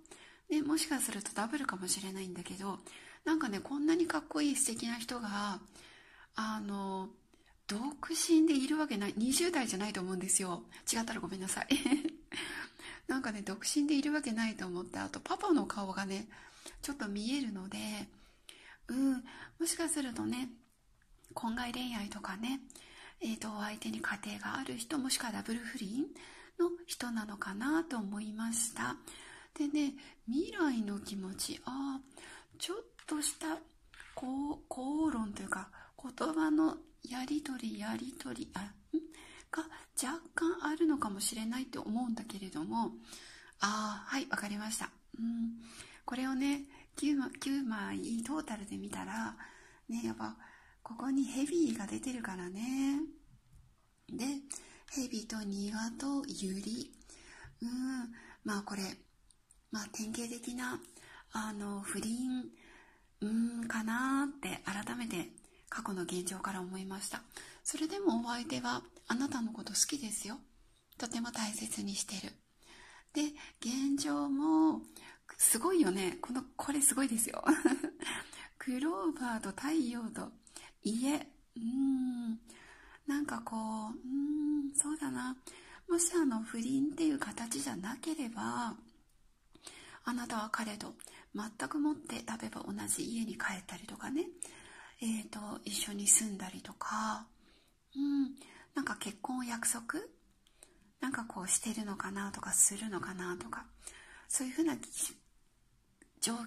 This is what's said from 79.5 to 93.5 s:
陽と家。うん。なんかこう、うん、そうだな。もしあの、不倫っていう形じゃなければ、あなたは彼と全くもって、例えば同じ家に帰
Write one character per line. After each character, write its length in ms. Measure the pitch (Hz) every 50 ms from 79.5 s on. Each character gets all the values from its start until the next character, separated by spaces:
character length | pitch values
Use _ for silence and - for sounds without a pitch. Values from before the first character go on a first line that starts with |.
| 190 - - 285
陽 340 | 311 320 262 233 240 240 233 214
と 200 | - - - - - - - - - - - - - _ -
家。 440 | 202 226 233 254 277 294 294 - - - - - _ - 240
う 20 |
ん。 800 | 226 226 254 269 269 269 269 262 254 254 247 240 240 226 226 226 - - - - - - - - - - - - _ -
な 120 | 285 294
ん 60 | 294
か 160 | - 233 226
こ 140 | 233 - 233
う、 520 | 220 220 220 220 220 214 214 226 - - 254
う 600 | 262 277 285 294 294 302 294 294 302 294 277 277
ん、 40 | 285
そ 160 | - - 294
う 60 | 311 311
だ 120 | 294 269
な。 240 | 254 247 247 254 254 - - - - - - - - - - -
も 80 | 349 339
し 160 | 339 - -
あ 100 | 349 320
の、 160 | 269 226 220 226
不 160 | - - 233
倫 260 | 226 247 269 269 277
っ 40 | 302
て 180 | 285 - 330 311
い 40 |
う 80 | - 269
形 420 | - - - - 233 226 - 277
じ 80 | 277 285
ゃ 60 | 233
な 220 | 170 185 208 247 -
け 160 | - 330 311
れ 160 | 311 269 226
ば、 480 | 226 220 214 226 240 240 240 226 196 - - - - - _ _ - - - _ _ _ _ _ - - - - - - - - - - -
あ 100 | 240 240
な 140 | 247 240 233
た 100 | 240 220
は 120 | 208 220
彼 260 | - - 226 220 208 202
と 180 | - - - - - - - - - - -
全 160 | 202 208 220 - - 277 269
く 120 | - 302
も 140 | 285 302 302
っ 20 |
て、 220 | - - - 240 233
例 40 |
え 280 | 233 - 226 226 226 220
ば 120 | 226 220
同 120 | - - 202 208 - 202
じ 160 | - - 165
家 220 | - - 233 226
に 120 | - 180 -
帰 160 | - -